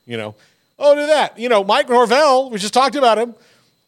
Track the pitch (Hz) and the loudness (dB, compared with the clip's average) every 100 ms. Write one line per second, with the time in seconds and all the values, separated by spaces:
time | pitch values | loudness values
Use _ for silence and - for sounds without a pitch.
0 | - 117 107 104 _ _ _ - 285 294 | -14 -12 -12 -16 _ _ _ -2 0 2
1 | 294 294 190 - 240 214 196 247 262 240 | 0 0 -2 -4 -2 0 0 -2 0 0
2 | 233 254 302 254 269 214 202 254 269 285 | 2 2 2 2 -2 -8 -4 0 0 2
3 | 247 214 240 220 _ _ _ _ | 0 0 -2 -10 _ _ _ _